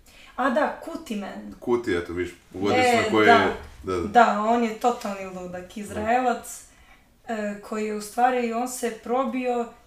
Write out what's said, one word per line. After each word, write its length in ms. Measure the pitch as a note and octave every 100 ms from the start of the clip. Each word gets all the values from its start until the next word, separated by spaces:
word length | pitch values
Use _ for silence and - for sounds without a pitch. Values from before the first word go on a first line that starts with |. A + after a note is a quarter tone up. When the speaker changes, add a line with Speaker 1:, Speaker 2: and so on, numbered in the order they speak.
| - - - -
Speaker 1:
A 140 | C4
da, 300 | B3 C#4 -
Kuti 340 | D#4+ E4 - G#3
Man. 380 | F#3 G#3 G#3+ -
Speaker 2:
Kuti, 340 | - A#2+ A2
eto, 180 | E2+ E2+
viš, 220 | F2 F2 - _
pogodili 300 | F2+ G2+ B3+
Speaker 1:
E, 120 | B3
Speaker 2:
smo 80 | A#3
na 100 | G#3+
koje 160 | G#3+ G#3+
Speaker 1:
da. 60 |
Speaker 2:
je, 140 | A3+ - - - -
da, 100 | F#2+
da. 60 | F2+
Speaker 1:
Da, 400 | - A#3+ A3 G#3
on 220 | G#3+ A#3+
je 100 | A3+ G#3+
totalni 500 | A#3+ - G#3 G3 F#3+
ludak, 360 | F3+ F3+ F3+
Speaker 2:
Da. 60 | F3+ G#3+
Speaker 1:
Izraelac, 880 | G#3 G3+ A3 B3 B3+ A3 - - - - - - _ _ -
e, 320 | A3 G#3 G3+
koji 260 | - G#3+ G#3+
je 100 | G#3
u 60 |
stvari, 500 | G#3 - B3 B3 A#3
on 160 | A3+ B3+
se 300 | - A#3 A3
probio 680 | A3 B3+ B3+ B3+ B3+ A#3+ A#3 -